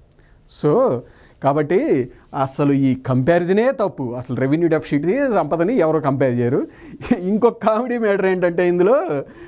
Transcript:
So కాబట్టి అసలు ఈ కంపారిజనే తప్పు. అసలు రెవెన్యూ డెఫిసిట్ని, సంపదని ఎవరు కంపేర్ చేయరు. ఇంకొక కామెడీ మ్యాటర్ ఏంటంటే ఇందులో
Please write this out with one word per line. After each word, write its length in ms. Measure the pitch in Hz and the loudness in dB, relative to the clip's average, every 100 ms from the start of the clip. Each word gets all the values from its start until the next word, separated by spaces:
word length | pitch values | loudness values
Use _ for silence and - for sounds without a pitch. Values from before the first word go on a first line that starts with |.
| _ _ _ - _ - | _ _ _ -20 _ -4
So 360 | 147 175 254 123 - - - _ | 0 2 2 -2 -6 -20 -20 _
కాబట్టి 640 | 190 143 147 180 294 165 123 - - 156 | -2 0 0 0 2 0 -2 -8 -14 -6
అసలు 300 | 135 - 143 | -6 -2 0
ఈ 220 | 139 135 | 2 2
కంపారిజనే 760 | 127 131 127 131 170 170 196 240 | 0 -2 0 2 2 2 2 0
తప్పు. 440 | 269 202 135 127 120 | 0 -4 -4 -8 -8
అసలు 180 | 123 117 | -8 -4
రెవెన్యూ 320 | 131 151 170 | 0 0 2
డెఫిసిట్ని, 640 | 156 - 147 160 247 285 | 0 0 -2 0 0 0
సంపదని 440 | 202 147 160 170 254 | 0 0 0 0 2
ఎవరు 220 | 160 156 | 2 2
కంపేర్ 400 | 139 135 135 120 | 0 0 0 2
చేయరు. 280 | 120 147 320 - - - - 226 | 0 0 -4 -10 -20 -16 -2 -2
ఇంకొక 480 | 180 208 233 226 208 | 0 2 2 2 0
కామెడీ 320 | 220 247 240 | 0 -2 -2
మ్యాటర్ 280 | 220 196 190 | 0 0 0
ఏంటంటే 420 | 185 175 170 180 | 2 0 2 0
ఇందులో 540 | 175 185 269 349 143 - - | 2 4 2 0 -4 -6 -16